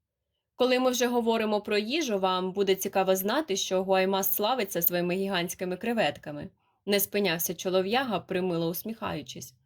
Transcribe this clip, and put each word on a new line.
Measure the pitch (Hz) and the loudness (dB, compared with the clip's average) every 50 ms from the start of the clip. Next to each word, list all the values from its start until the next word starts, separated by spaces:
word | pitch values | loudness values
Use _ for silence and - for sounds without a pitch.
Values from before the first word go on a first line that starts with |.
| _ _ _ _ _ _ _ _ _ _ _ | _ _ _ _ _ _ _ _ _ _ _
«Коли | - 247 254 254 254 | 0 2 2 4 4
ми | 254 254 | 4 2
вже | 247 240 247 | 2 2 0
говоримо | 247 240 240 226 226 226 226 220 214 214 208 | 2 2 2 2 2 2 2 2 2 0 0
про | 202 226 208 208 | 0 0 0 0
їжу, | 214 220 269 339 302 247 208 190 | 0 0 0 -2 0 0 0 0
вам | 190 185 185 185 185 185 180 | 2 2 2 2 0 -2 0
буде | 202 202 190 190 | 0 0 0 0
цікаво | - - 196 - 196 185 190 190 | 0 -2 -2 0 2 4 4 2
знати, | 185 190 208 233 302 311 - 196 | 2 2 0 0 0 0 -2 -2
що | 196 - - 185 185 190 | -4 -2 0 0 0 2
Гуаймас | 190 190 190 185 190 196 190 196 - - | 2 2 4 4 4 2 2 0 0 0
славиться | - 208 220 262 254 202 - - 170 170 | 0 0 0 0 0 -2 -2 -2 0 0
своїми | - 175 175 175 175 175 | 0 2 0 0 0 0
гігантськими | 190 196 196 196 175 170 185 - - 185 180 185 | 0 -2 0 0 -2 -2 -4 -6 -6 -6 -6 -6
креветками», | 185 - 226 240 220 170 147 143 - - 156 147 147 160 - - _ _ _ _ _ - | -4 -4 -2 0 2 2 0 0 -4 -8 -12 -10 -10 -10 -12 -14 _ _ _ _ _ -2
не | 196 208 202 | 0 2 2
спинявся | 196 - - 202 202 180 165 170 - - 175 | 2 0 0 0 2 2 0 0 -2 -4 -6
чолов'яга, | - - 185 180 190 185 196 226 254 277 247 196 170 | -6 -2 0 2 2 2 2 0 0 0 0 -2 -4
примило | - - 190 180 185 185 170 165 165 165 | -2 -2 -2 -2 0 0 0 0 0 -2
усміхаючись. | 175 - - 214 226 - 208 190 170 156 - - - - - - - _ _ | -2 -4 -6 -10 -8 -6 -6 -6 -6 -6 -8 -10 -14 -14 -16 -18 -20 _ _